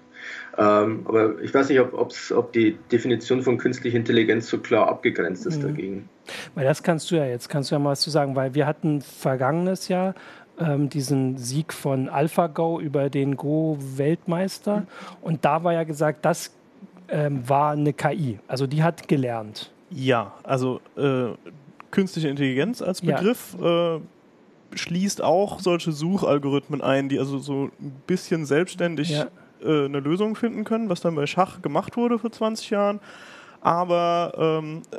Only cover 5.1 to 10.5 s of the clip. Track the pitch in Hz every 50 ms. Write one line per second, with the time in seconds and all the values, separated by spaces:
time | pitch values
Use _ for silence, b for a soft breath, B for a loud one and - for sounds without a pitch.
5.1 | - 98 90 82 92 - - - 156 147 143 147 151 - 98 95 98 98 - -
6.1 | _ _ - B B B B B B 170 131 135 151 - - 190 170 151 - -
7.1 | 175 160 143 127 123 120 - - - 143 135 - 160 147 143 143 139 - - 156
8.1 | 147 156 143 135 127 135 135 131 127 151 139 147 135 - - 156 151 143 135 -
9.1 | - - - 147 131 127 131 131 156 170 180 185 190 180 - - 185 180 185 190
10.1 | 185 B B B B B B B